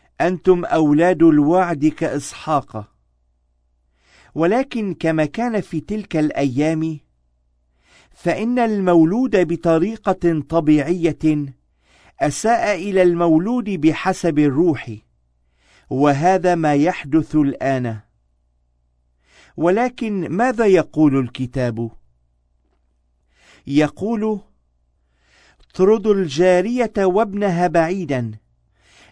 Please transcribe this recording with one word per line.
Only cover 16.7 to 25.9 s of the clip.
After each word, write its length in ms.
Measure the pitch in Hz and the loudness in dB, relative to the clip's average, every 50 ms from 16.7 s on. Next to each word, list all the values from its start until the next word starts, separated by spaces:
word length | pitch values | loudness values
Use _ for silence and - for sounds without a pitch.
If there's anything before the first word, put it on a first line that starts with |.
| 147 | 2
يحدث 600 | 143 147 160 - - - 139 139 160 151 - - | 2 2 0 -2 -4 -4 -2 -2 -2 0 0 0
الآن. 640 | 156 147 139 127 - - 135 135 131 123 117 110 104 - _ _ _ _ _ _ _ _ _ _ _ _ _ _ _ _ _ _ _ _ _ _ _ _ _ _ _ _ _ _ | 0 0 0 -2 -4 -4 -4 -4 -2 -4 -6 -8 -10 -12 _ _ _ _ _ _ _ _ _ _ _ _ _ _ _ _ _ _ _ _ _ _ _ _ _ _ _ _ _ _
ولكن 680 | - 151 170 190 220 247 247 247 - 233 220 208 190 165 113 | -2 0 0 2 0 0 -2 -4 -6 -6 -6 -4 -4 -6 -4
ماذا 360 | 147 196 240 262 240 214 226 | -2 -2 -2 -2 0 0 2
يقول 540 | 208 190 170 151 - - 156 156 147 135 139 | 4 4 4 2 0 0 2 2 4 4 2
الكتاب؟ 720 | 131 120 - - 131 123 - 139 123 120 113 113 117 113 - - _ _ _ _ _ _ _ _ _ _ _ _ _ _ _ _ _ _ _ _ _ _ _ _ _ _ _ _ _ _ _ _ - | -2 -4 -6 -8 -10 -8 -4 -4 -4 -4 -4 -6 -8 -8 -10 -16 _ _ _ _ _ _ _ _ _ _ _ _ _ _ _ _ _ _ _ _ _ _ _ _ _ _ _ _ _ _ _ _ -8
يقول: 720 | - 139 147 156 - - - 190 214 233 214 214 220 214 202 - _ _ _ _ _ _ _ _ _ _ _ _ _ _ _ _ _ _ _ _ _ _ _ _ _ | -2 2 2 2 2 0 -4 -6 -4 -2 -2 -2 -2 -2 -4 -8 _ _ _ _ _ _ _ _ _ _ _ _ _ _ _ _ _ _ _ _ _ _ _ _ _
"اطردوا 440 | - - 185 196 | -4 0 2 2